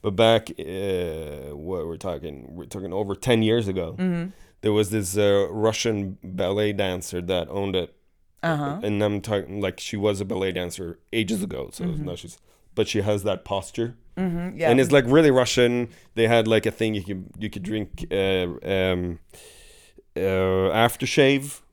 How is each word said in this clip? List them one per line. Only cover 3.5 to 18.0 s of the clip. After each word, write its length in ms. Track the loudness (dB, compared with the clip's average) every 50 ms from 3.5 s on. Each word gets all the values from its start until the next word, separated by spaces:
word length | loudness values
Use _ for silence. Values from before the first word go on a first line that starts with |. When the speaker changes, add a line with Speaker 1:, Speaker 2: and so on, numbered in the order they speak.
| 2 2 0
Speaker 1:
ago. 280 | -2 -2 -2 -4 -4 -4
Speaker 2:
Mm-hmm. 320 | -4 -2 -2 -2 -4 -6 -8 -12 -18 -20 _ _ _
Speaker 1:
There 120 | -2 0 2
was 160 | 2 0 0
this, 280 | 0 -4 -2 -2 0
uh, 300 | 2 4 4 4 4 2 0
Russian 680 | -2 0 0 0 0 2 -2 0 0 -2 -4 -6 -8 -12 -14
ballet 500 | -12 -6 -4 -2 0 0 0 0 0 0
dancer 480 | 0 -2 -2 -2 -4 -6 -6 -8 -6
that 260 | -4 -2 -2 -2 -2 -2
owned 260 | -4 -4 -4 -2 -2
it. 200 | -2 -4 -4 _ _ _ _ _ _ _ _ _ _ -4
Speaker 2:
Uh-huh. 360 | -2 -2 -2 -4 -6 -6 -4 -4
Speaker 1:
And 180 | -2 0 0 0
I'm 180 | 0 0 -2
talking, 400 | -2 -2 -2 -2 -4 -4 -6 -4
like, 180 | -4 -4 -4 -6
she 180 | -10 -8 -6
was 240 | 0 0 0 0 0
a 40 | -4
ballet 260 | -4 -2 -2 -2 -2 -2
dancer 460 | -4 -6 -6 -8 -8 -10 -10 -10 _ _ _
ages 300 | -2 -2 0 0 -2 -4 -4
ago. 260 | -6 -6 -8 -10 -10
So 120 | -10 -8 -6
Speaker 2:
Mm-hmm. 200 | -4 -4 -4 -6
Speaker 1:
now 100 | -6 -8
she's, 220 | -10 -12 -16 -18 _ _ _ _ _ _ _ -2
but 120 | -2 -2
she 140 | 0 0 -2
has 220 | 0 0 0 0 0
that 200 | -2 -4 -4 -4
posture. 500 | -6 -6 -6 -6 -6 -4 -4 -4 -4 -4 -12 _ -14 -6
Speaker 2:
Mm-hmm, 400 | -4 -2 -2 -2 -4 -6 -6 -4 0
yeah. 100 | 4 4
Speaker 1:
And 100 | 6 6
it's, 120 | 6 6
like, 140 | 6 4 6
really 240 | 8 6 8 8 8
Russian. 580 | 6 6 4 4 4 4 4 4 4 0 -2 -4 -8 -20 -20 _ _
They 120 | 2 4
had, 200 | 6 6 4 6
like, 180 | 6 4 4 2
a 60 | 0
thing 220 | -2 0 0 0 0
you 100 | -2 -4
could, 220 | -6 -8 -8 -8 -14 -12 -10
you 100 | -8 -8
could 140 | -8 -8 -8
drink, 420 | -6 -4 -4 -4 -6 -8 -12